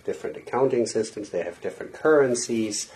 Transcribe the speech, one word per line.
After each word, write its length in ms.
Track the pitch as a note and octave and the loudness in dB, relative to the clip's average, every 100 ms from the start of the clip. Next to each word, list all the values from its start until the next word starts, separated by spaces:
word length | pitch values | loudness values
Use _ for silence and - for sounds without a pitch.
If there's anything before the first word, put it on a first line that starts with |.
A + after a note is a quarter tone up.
different 320 | - - F#2 - | -6 -6 -8 -10
accounting 500 | - B2 C3+ A#2+ A2 | -4 0 2 2 2
systems, 440 | A2+ G#2 G#2+ - | 0 -2 -6 -6
they 120 | F2+ | -4
have 180 | E2 - | -4 -6
different 320 | G2 - - | -10 -8 -12
currencies. 800 | - D#3 D3+ C3 A#2+ - A2+ G#2+ G#2 - | 0 4 6 4 2 -2 -2 -2 -4 -8